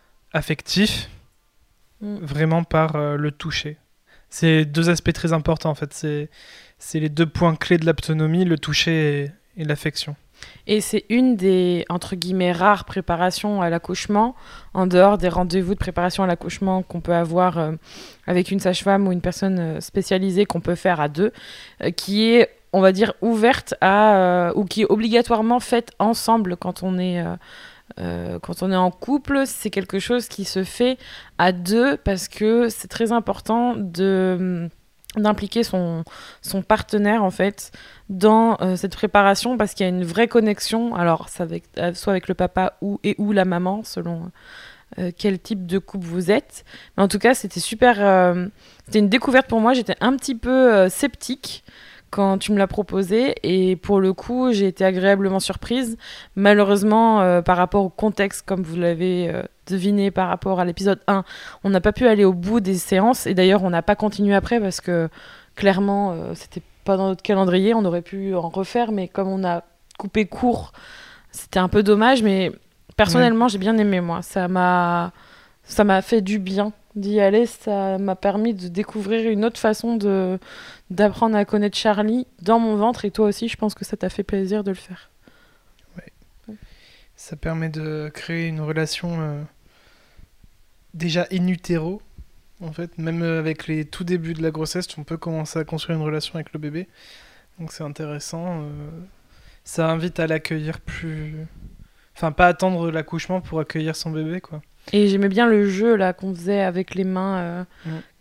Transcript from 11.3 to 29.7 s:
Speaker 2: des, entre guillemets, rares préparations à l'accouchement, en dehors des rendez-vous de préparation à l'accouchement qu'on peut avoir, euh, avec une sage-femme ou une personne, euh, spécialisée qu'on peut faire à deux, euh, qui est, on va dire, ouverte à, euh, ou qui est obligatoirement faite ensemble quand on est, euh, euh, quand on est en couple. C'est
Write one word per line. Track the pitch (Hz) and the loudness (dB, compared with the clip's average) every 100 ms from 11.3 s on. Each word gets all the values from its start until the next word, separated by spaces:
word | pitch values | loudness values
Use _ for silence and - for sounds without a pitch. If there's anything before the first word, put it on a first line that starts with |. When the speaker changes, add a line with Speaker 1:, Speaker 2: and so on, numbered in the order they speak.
| 220 | 4
Speaker 2:
des, | 190 185 180 175 - | 2 4 2 0 -2
entre | 175 - 185 | -6 -6 -8
guillemets, | 180 190 180 | -4 0 0
rares | 170 190 202 | 2 4 2
préparations | - 190 175 170 180 - 208 202 | -2 -6 -4 0 0 -2 -4 -2
à | 175 | 0
l'accouchement, | 170 - 185 - 208 233 - - - - | -2 -4 -6 0 2 2 -2 -16 -20 -6
en | - 185 | -2 4
dehors | 180 196 202 | 6 6 6
des | 175 | 0
rendez-vous | 165 180 185 180 | 0 0 0 0
de | 202 | -4
préparation | - 175 175 185 | -4 -2 -2 0
à | 185 | 0
l'accouchement | 170 170 - 190 185 | -2 -6 -4 -2 -2
qu'on | 180 175 | -4 -6
peut | 170 | 0
avoir, | 170 165 175 180 165 | 0 2 2 2 0
euh, | 156 160 - - - - - | -4 -6 -12 -20 -20 -10 -2
avec | 175 208 | 0 0
une | 190 | 0
sage-femme | 185 180 196 196 196 | 0 0 2 2 2
ou | |
une | 180 | -2
personne, | 180 - 196 185 | -4 -4 -2 -2
euh, | 165 156 | -4 -6
spécialisée | - 202 180 190 190 180 208 | -6 -6 -2 0 0 0 0
qu'on | 170 | -2
peut | - | -4
faire | 175 190 165 | 0 0 0
à | 147 | 0
deux, | 147 208 - - - - - | 0 -2 -2 -16 -20 -20 -8
euh, | 160 | -6
qui | 175 - 202 | -6 -2 0
est, | 226 233 - _ _ | 4 6 4 _ _
on | 190 | 4
va | 190 | 4
dire, | 190 214 - | 4 0 0
ouverte | 226 220 233 269 - - | -2 2 2 2 -4 0
à, | 190 202 214 196 | 2 6 6 6
euh, | 185 180 175 - | 4 2 0 -2
ou | |
qui | 196 214 | -2 0
est | 214 | 2
obligatoirement | 214 226 233 233 226 220 240 | 2 2 2 2 0 2 0
faite | - 240 233 - | 0 -2 -2 -2
ensemble | 214 233 - 226 185 175 | 0 0 2 0 0 -4
quand | 185 175 | -8 -6
on | 185 185 | -4 -2
est, | 185 175 | -2 -4
euh, | 170 175 - - - - - - | -6 -8 -14 -20 -20 -20 -20 -12
euh, | 90 87 87 87 | -8 -8 -8 -10
quand | - 175 | -10 -6
on | 190 | -2
est | 185 | 0
en | 185 | 0
couple. | - - 277 - 277 269 | -2 -4 -4 0 -2 -2
C'est | - 214 | -4 -6